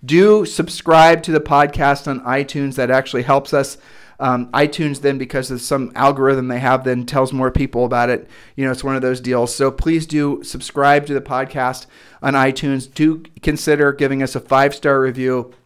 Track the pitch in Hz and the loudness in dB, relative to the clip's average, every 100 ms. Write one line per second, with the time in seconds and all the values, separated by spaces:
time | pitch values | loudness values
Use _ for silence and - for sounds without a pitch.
0 | 131 160 202 214 185 - 156 - - 165 | 2 4 6 6 2 -4 -6 -4 2 6
1 | 160 170 165 160 151 143 147 143 143 139 | 8 6 2 -2 2 2 2 2 0 0
2 | - 131 123 135 143 151 139 131 123 131 | -4 -8 -4 -4 -2 -4 -6 -2 2 2
3 | 131 127 123 139 139 147 131 - - - | 0 -4 0 0 2 -2 -2 -8 -20 -20
4 | - - 135 123 123 127 147 151 156 139 | -20 -6 -2 -2 -2 0 0 0 -4 -2
5 | 143 139 127 143 127 127 - 139 123 - | -2 -2 -4 -6 -6 -8 -4 -4 -4 0
6 | 135 139 135 135 127 123 131 131 131 123 | 0 2 2 2 -2 -2 0 0 0 -2
7 | 120 143 131 143 131 - 135 117 123 120 | -2 -2 0 0 -2 0 -2 -2 -2 0
8 | 120 120 - - - - 135 127 139 135 | 0 -2 -6 -20 -20 -6 -4 -4 -4 -2
9 | 127 123 123 123 120 - 135 135 165 165 | -2 -4 -2 0 -2 0 -2 0 -2 -2
10 | 160 151 147 139 - - - - 143 147 | -2 -2 -2 -4 -8 -14 -10 0 4 4
11 | 143 139 - 131 131 139 127 131 - _ | 2 -6 -4 -6 -6 -4 -4 -4 -14 _
12 | - - 135 139 131 135 147 135 131 - | -20 -8 -2 2 2 0 -4 -4 -6 0
13 | 156 160 - - - 151 - 147 143 143 | 0 0 -8 -8 -4 -4 0 2 2 2
14 | 139 135 135 131 - 135 139 139 147 139 | -2 0 -4 -6 0 2 2 0 0 2
15 | 131 123 127 127 120 - | 0 0 -2 -2 -4 -14